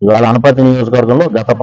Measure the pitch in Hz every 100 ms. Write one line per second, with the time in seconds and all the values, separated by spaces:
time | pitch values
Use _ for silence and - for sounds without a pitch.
0 | 101 107 113 120 139 131 131 127 113 123
1 | 117 131 170 110 107 117